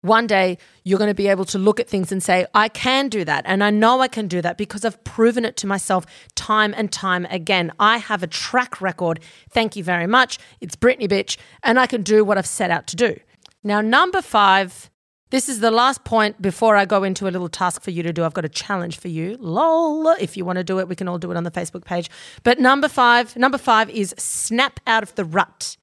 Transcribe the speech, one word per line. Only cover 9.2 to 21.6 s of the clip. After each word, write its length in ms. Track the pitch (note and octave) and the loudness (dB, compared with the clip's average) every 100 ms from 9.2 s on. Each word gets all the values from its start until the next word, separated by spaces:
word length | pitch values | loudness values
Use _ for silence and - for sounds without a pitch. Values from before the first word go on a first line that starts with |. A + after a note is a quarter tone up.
| - - _ | -8 -20 _
Thank 260 | - A3 G#3 | -2 -2 -4
you 80 | |
very 220 | E3+ F3 E3+ | -4 -2 2
much. 320 | A#3+ B3+ - - _ | 2 2 -2 -16 _
It's 140 | G#3 - | -16 0
Brittany, 320 | A#3+ - G#3 | 2 2 0
bitch, 300 | G3 G3+ - - - | -2 -2 -8 -12 -6
and 160 | - A#3+ | 0 2
I 80 | B3 | 2
can 160 | A#3+ | -2
do 200 | F#3 G#3+ | 2 2
what 140 | G#3 G3+ | 4 0
I've 80 | F3 | -2
set 240 | - F3+ | -4 -2
out 160 | E3 - | -2 -4
to 80 | F3 | -2
do. 220 | A#3 - _ _ _ _ | -2 -2 _ _ _ _
Now, 180 | G3+ G#3 | -2 -2
number 400 | G#3+ B3+ F#4 F#4+ | 2 4 4 0
five, 720 | - A3 G3+ F#3+ F#3+ - - _ _ _ _ | 0 2 4 4 0 -8 -20 _ _ _ _
this 180 | C4 C4 | -2 -2
is 100 | A#3+ | 0
the 120 | A3+ | 2
last 320 | A3 B3+ C4+ | 4 2 0
point 360 | - A3+ G#3 G#3+ | -2 0 0 0
before 380 | G3 - A3+ G#3 | -6 0 4 4
I 80 | G3 | 4
go 180 | G#3 | 0
into 240 | G3 F#3 G3 | 0 -4 -4
a 40 | |
little 180 | F3+ F3 | -4 -6
task 320 | - F3+ - | -4 -4 -4
for 80 | - | -8
you 140 | E3+ | -6
to 100 | E3+ | -4
do. 100 | E3+ | -2
I've 120 | E3 E3+ | -4 -4
got 100 | D#3 | -8
a 40 | |
challenge 500 | - - G3 F3 D#3+ | -8 -6 -6 -6 -10
for 80 | F3+ | -10
you. 300 | D#3+ E3+ A#3+ | -8 -8 -8
Lol. 680 | G3 F3+ D#4+ D#4+ E4 D4+ D#4 E4+ | -6 0 2 2 0 0 0 0
If 180 | E3+ - | -2 -6
you 80 | F3+ | -6
wanna 180 | F3+ | -4
do 140 | F3+ F#3 | -4 -4
it, 100 | F3+ | -4
we 80 | F#3 | -6
can 120 | F#3 | -6
all 100 | F3 | -6
do 140 | F3 | -6
it 40 | E3+ | -6
on 100 | E3+ | -6
the 40 | |
Facebook 340 | E3+ | -6